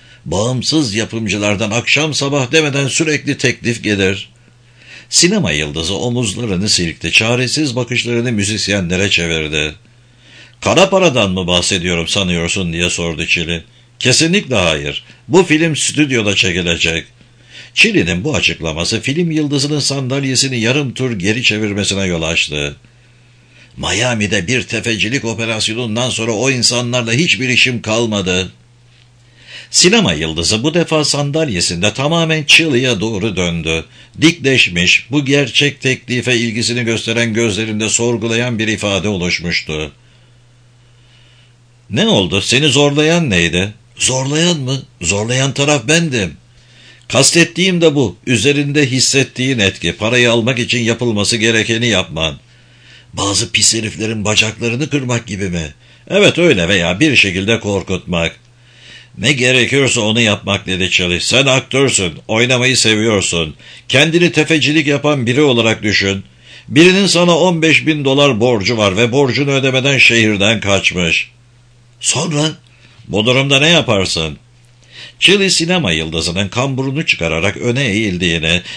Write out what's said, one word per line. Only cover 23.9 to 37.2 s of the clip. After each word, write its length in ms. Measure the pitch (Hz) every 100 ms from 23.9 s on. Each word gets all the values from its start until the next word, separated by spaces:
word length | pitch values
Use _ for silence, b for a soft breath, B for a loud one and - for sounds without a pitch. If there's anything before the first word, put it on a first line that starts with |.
| 101 127 113 101 104 85
bir 160 | 123
tefecilik 640 | - 110 113 110 104 135
operasyonundan 840 | 117 113 113 110 104 113 120 107 123
sonra 220 | 107 113
o 180 | 104 131
insanlarla 600 | 127 110 120 120 123 113
hiçbir 360 | 120 175 98 127
işim 340 | 120 127 117
kalmadı." 680 | 107 113 117 104 92 90 90 - _ _ _ _ _ _ B B B B B
Sinema 420 | - 180 226 143
yıldızı 500 | 76 80 80 85 110
bu 120 | 143
defa 300 | 170 160 156
sandalyesinde 880 | 143 143 143 151 156 87 - 85 104
tamamen 520 | 107 143 165 160 160
Chili'ye 560 | 147 165 160 123 131 107
doğru 360 | 110 107 107 92
döndü. 480 | 87 85 78 80 - B B -
Dikleşmiş, 840 | 160 170 139 127 92 87 90 - -
bu 140 | 147
gerçek 560 | 135 143 131 - 143 139
teklife 560 | 135 127 - 123 113 120
ilgisini 480 | 117 107 110 120
gösteren 500 | 113 113 - 117